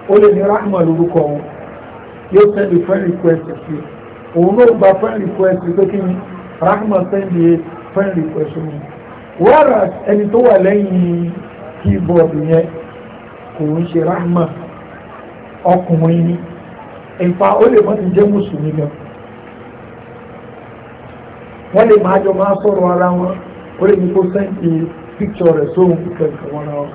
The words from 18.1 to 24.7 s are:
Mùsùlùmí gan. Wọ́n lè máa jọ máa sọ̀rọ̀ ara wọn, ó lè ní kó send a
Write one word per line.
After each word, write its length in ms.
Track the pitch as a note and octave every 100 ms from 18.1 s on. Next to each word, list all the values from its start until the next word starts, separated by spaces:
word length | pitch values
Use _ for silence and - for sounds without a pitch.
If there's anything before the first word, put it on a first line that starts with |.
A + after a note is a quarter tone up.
| F#3+ G#3
Mùsùlùmí 460 | G3+ - D3 D3+
gan. 180 | D#3 D3 - - - - - - - - - - - - - - - - - - - - - - - - - - - -
Wọ́n 180 | F#3 A#3
lè 80 | G#3+
máa 220 | F3+ F#3+
jọ 120 | G3
máa 220 | F#3 G3 F#3+
sọ̀rọ̀ 360 | G3+ F#3+ F3+
ara 180 | F3+ F3+
wọn, 260 | F3+ F3+ F#3+ - - -
ó 120 | - F#3+
lè 100 | G3
ní 120 | F3+
kó 120 | F#3
send 260 | F3+ F#3+ G3 -
a 140 | F3